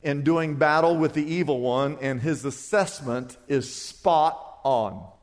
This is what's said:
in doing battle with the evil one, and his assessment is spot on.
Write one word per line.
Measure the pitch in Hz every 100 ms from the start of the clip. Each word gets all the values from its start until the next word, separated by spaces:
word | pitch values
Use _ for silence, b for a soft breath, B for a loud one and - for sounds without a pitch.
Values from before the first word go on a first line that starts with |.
in | 156 143
doing | 143 165 160 147
battle | 151 151 165 170
with | 156
the | 151
evil | 151 170 156 131
one, | 123 123 139 147
and | 135 127
his | 139 147
assessment | 135 - - 208 190 - 135 120 127 - -
is | 139 127
spot | - - - - 165 156 156 - -
on. | 135 127 107 95 - -